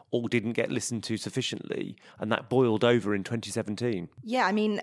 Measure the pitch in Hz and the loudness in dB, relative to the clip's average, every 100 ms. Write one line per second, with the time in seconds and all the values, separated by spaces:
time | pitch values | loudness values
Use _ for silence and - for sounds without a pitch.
0 | _ 123 117 120 107 117 117 127 - 117 | _ -2 0 0 0 0 0 -2 -2 -4
1 | - 110 107 135 123 110 - - - - | -4 -4 -4 -4 -4 -6 -6 -6 -6 -10
2 | - - 107 113 - 123 123 107 120 120 | -18 -6 -2 -2 2 4 4 6 6 6
3 | 98 104 92 113 104 117 104 101 120 98 | 4 -2 -2 -6 -4 -4 -4 -2 -2 -2
4 | 85 - 214 254 208 214 214 208 | -6 -12 -4 0 2 2 2 0